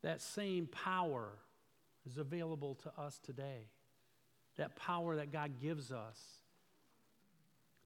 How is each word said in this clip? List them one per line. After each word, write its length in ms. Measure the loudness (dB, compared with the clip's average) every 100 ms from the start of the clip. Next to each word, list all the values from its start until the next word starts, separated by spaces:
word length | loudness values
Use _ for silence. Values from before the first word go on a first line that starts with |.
That 180 | 0 0
same 460 | -2 -2 2 2 2
power 640 | 0 2 4 4 2 0 -6 -16 -20 -20 _ _ _ -8
is 140 | -4
available 560 | -2 0 0 0 -2 -4
to 80 | -6 -6
us 160 | -6 -6
today. 520 | -8 -4 -4 -4 -8 -16 _ -20 -20 -20 -20 _ _ -2
That 180 | -2 0
power 400 | 0 2 4 4
that 160 | 2
God 280 | 0 0 0
gives 320 | 0 0 0
us 280 | -4 -4 -8 -16 -20 -20 -20 -20 -20 -20 -20 _ _ -20 -20 -20 -20 _ -20